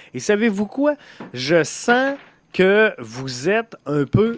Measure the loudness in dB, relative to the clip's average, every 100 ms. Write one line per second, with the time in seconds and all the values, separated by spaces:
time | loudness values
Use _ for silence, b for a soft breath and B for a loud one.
0 | B -6 -2 2 2 0 -4 0 -2 -2
1 | B B B -8 2 2 2 -2 0 2
2 | 0 -4 b b _ 2 4 4 2 0
3 | -10 -10 -8 -6 -2 -2 -4 -12 -4 -2
4 | 2 2 2